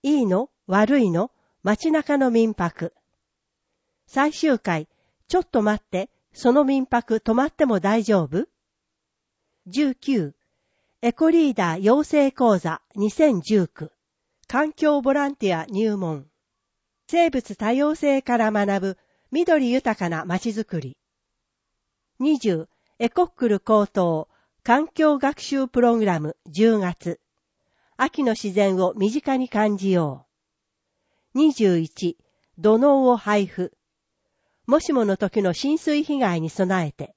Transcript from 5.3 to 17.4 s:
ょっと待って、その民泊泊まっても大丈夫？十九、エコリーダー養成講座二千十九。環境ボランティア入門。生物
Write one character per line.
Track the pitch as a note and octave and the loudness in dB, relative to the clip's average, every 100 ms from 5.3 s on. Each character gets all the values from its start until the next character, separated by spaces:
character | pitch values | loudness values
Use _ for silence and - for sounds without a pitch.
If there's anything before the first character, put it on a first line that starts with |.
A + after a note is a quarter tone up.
| F4+ | -2
ょ | |
っ | - | 0
と | A#3 | -2
待 | G#3 G#3 | 0 -2
っ | |
て、 | _ F3+ G3 _ _ | _ -8 -8 _ _
そ | - B3 | -2 2
の | C4 | 2
民 | C4+ C#4 | 2 0
泊 | B3+ A#3+ - A3 | 0 -4 -2 -4
泊 | - | 0
ま | A3+ C#4 | 0 -2
っ | |
て | - | 0
も | C#4 G#3 | 0 2
大 | G3 A3+ | 0 0
丈 | G#3 G3+ | 2 0
夫？ | D3 D#3+ D4+ _ _ _ _ _ _ _ _ _ _ _ - | 0 -4 -8 _ _ _ _ _ _ _ _ _ _ _ -10
十 | G#3+ D4 | -2 -2
九、 | B3+ - B3+ D3 _ _ _ _ _ _ _ | -2 -2 -2 -2 _ _ _ _ _ _ _
エ | A#3 | -6
コ | - D#4+ | 0 2
リ | E4 D4+ | 4 2
ー | |
ダ | A3 F3 E3 | 0 -2 0
ー | |
養 | G3 C4+ | 2 2
成 | D4+ D4+ C#4 | 2 0 0
講 | - B3 F#3+ | 2 2 2
座 | E3+ D#3+ _ | -2 -8 _
二 | G3+ G#3 | -4 -4
千 | - D#4 G3+ | 2 2 2
十 | - G#3 F3 | 0 0 0
九。 | - D#3 _ _ _ _ _ _ | -6 -18 _ _ _ _ _ _
環 | B3 D4+ | -4 -4
境 | - D#4 C#4+ | 0 0 2
ボ | C4 | 0
ラ | C#4 C#4 | 0 -2
ン | C#4+ | -4
テ | G3 | -2
ィ | E3+ | -2
ア | D#3+ | -4
入 | G3 A3 G3+ | -2 -2 -2
門。 | F3 D3+ C#3 _ _ _ _ _ _ _ - | -4 -8 -12 _ _ _ _ _ _ _ -4
生 | E4+ E4+ | 0 2
物 | C4+ | 0